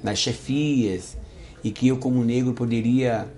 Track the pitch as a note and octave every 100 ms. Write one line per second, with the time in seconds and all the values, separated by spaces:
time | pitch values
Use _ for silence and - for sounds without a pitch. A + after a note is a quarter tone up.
0 | G#2+ G2+ - A#2 - C#3 D3+ C3+ G#2+ F#2
1 | - - - - - - A2+ G2+ B2+ B2+
2 | B2+ B2+ A#2 B2 B2+ A#2+ A#2+ A#2 A2+ B2+
3 | B2+ A2 G#2+